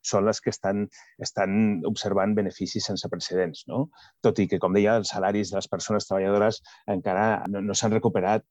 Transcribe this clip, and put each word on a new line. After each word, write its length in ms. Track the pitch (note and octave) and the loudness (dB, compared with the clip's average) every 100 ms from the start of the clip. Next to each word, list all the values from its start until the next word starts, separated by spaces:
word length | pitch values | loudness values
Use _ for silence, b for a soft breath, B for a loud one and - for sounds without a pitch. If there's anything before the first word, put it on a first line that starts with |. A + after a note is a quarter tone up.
| - | 0
són 240 | G2+ G#2 | 2 2
les 100 | A2 - | 0 -4
que 80 | |
estan, 320 | - F#2+ G2+ G#2 B B - | -4 -2 -2 -4 B B -12
estan 640 | - - F#2+ G2+ A2 G2 D#2+ | -8 -2 0 2 2 0 -2
observant 460 | - G#2 G2 G2 G#2+ | -4 -2 0 2 0
beneficis 480 | G2 - F2+ G#2+ - | -2 -4 -6 -4 -4
sense 240 | F#2+ E2+ | -6 -6
precedents, 560 | F2+ - F2+ F2 D2+ - | -8 -4 -2 -2 -4 -6
no? 200 | G#2+ D#3 B B _ | -4 -4 B B _
Tot 180 | - - | 0 2
i 60 | G2+ | 0
que, 140 | F#2 | 2
com 160 | F#2 F#2+ | 2 4
deia, 160 | G#2 A2+ | 4 2
els 80 | G2 G#2 | 0 -2
salaris 340 | F#2+ G#2 G2 | 0 0 -2
de 60 | G2 | -4
les 100 | - | -4
persones 320 | F#2+ - G#2+ - | -6 -2 -2 0
treballadores 560 | G2 F#2+ G2+ G#2+ A2+ B B - | 0 2 4 2 0 B B -6
encara 480 | G2 G2 F#2 A2 G#2+ F#2+ | -4 0 2 2 0 -2
no, 160 | G2+ G2+ | -4 -2
no 80 | |
s'han 240 | F#2+ A2+ A2 | 0 2 2
recuperat 480 | A2 G#2 F#2 G#2+ _ | 2 2 2 0 _